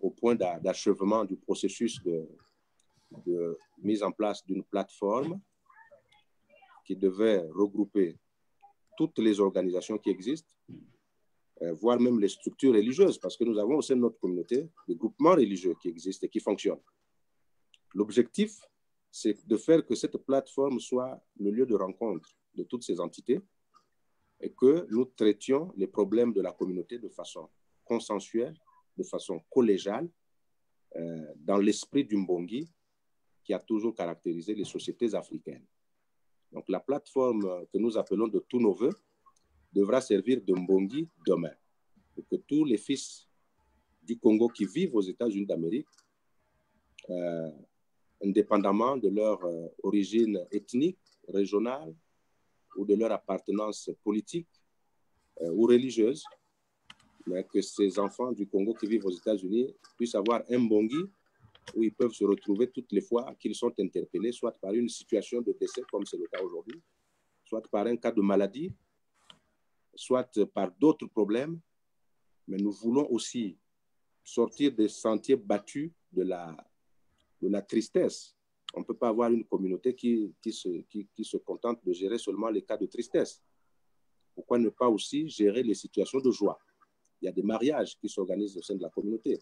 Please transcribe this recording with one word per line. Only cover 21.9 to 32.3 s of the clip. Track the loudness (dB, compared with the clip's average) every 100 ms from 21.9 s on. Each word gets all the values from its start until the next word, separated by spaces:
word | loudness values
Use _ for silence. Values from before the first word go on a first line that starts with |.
| -2 -4 -4 -8 _ _
de | -12
toutes | -8 -6
ces | -4 -4
entités | -4 -6 -2 -2 -4 _ _ _ _ _ _ _ _ _
et | -14
que | 4 4 4 2
nous | 0
traitions | -2 2 2 2 0 0 -2 -4
les | -4
problèmes | 0 2 2 2
de | 2
la | -2
communauté | -2 -4 -4 -8 -12
de | -14
façon | -14 -14 -16 -18 _ _ _
consensuelle, | -6 -4 -4 -6 -4 -4 -4 -8 _ _ _ -10
de |
façon | -8 -8 -8 -10 -2
collégiale, | 4 4 4 0 -4 -6 -12 _ _ _ _ _ _ _ -10
euh, | -8 -10 -12 -10
dans | 0 2
l'esprit | 4 2 -2 -2
du | 0 -2
Mbongi | 0